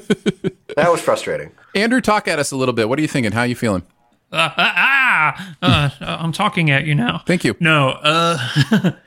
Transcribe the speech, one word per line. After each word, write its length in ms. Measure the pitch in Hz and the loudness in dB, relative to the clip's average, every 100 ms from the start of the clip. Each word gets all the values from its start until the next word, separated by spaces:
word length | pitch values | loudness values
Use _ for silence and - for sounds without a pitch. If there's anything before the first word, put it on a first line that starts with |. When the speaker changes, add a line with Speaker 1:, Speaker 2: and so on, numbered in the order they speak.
| - 196 208 - 190 - - - | -2 -2 -2 -4 -8 -10 -6 0
Speaker 1:
That 160 | 170 | 2
was 80 | 160 | 2
frustrating. 520 | - 110 - 76 76 - _ | 0 -2 -2 -8 -8 -18 _
Speaker 2:
Andrew, 280 | 196 226 254 | -2 0 2
talk 260 | - 214 196 | 2 0 0
at 100 | 160 | -2
us 120 | 139 | -2
a 60 | 135 | -2
little 160 | 127 | -2
bit. 160 | 117 110 | 0 0
What 100 | 139 | 0
are 20 | |
you 60 | 156 | -2
thinking? 240 | 147 113 | 0 -2
How 100 | 107 | 0
are 40 | 123 | -2
you 80 | 120 | -2
feeling? 280 | 117 95 - _ _ _ _ | -2 -2 -4 _ _ _ _
Speaker 3:
Uh, 20 | 160 | -4
uh, 160 | 160 170 | -2 0
ah! 1000 | 185 175 226 277 254 180 151 - 190 151 | 0 2 0 2 4 4 2 -2 -10 -4
Uh, 280 | 175 170 143 - | 2 2 2 -2
uh, 160 | - 165 | -8 -6
I'm 140 | 165 | -4
talking 360 | 156 208 - 156 | -2 -2 0 0
at 160 | 139 151 | 0 0
you 80 | 147 | 0
now. 280 | 240 165 - | 0 -2 -2
Speaker 2:
Thank 200 | 180 127 | 0 0
you. 100 | - | 0
Speaker 3:
No, 300 | 165 156 131 | 2 2 2
uh, 1000 | - 151 165 170 165 120 151 139 220 185 - | 0 0 2 2 0 -2 0 2 2 2 -4